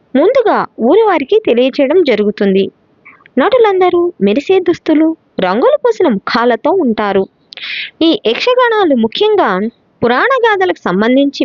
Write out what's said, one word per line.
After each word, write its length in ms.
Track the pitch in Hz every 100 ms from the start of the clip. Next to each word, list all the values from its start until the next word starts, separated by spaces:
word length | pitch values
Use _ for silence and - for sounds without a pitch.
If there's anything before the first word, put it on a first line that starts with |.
| _
ముందుగా 440 | 254 359 554 427 254 - -
ఊరి 220 | 226 381
వారికి 340 | 440 330 269 427
తెలియచేయడం 560 | 427 233 262 - 269 349
జరుగుతుంది. 640 | 294 214 208 - 202 190 196 - _ _ - _ _ -
నటులందరూ 640 | 330 508 440 381 359 349 349 -
మెరిసే 380 | 202 226 - 381
దుస్తులు, 500 | 359 - - 302 320 320 _ -
రంగులు 380 | 185 202 440 587
పూసిన 300 | 480 453 349
ముఖాలతో 640 | 202 - 233 240 226 285
ఉంటారు. 520 | 381 269 220 208 196 190 _ _ - - - - -
ఈ 80 | 330 302 214
యక్షగానాలు 680 | 240 - 494 494 427 359 254
ముఖ్యంగా 560 | 220 - 427 415 269 185 220 - _ _
పురాణ 300 | 233 254 415 539
గాథలకు 440 | 453 403 370 -
సంబంధించి 640 | 202 180 226 262 285 -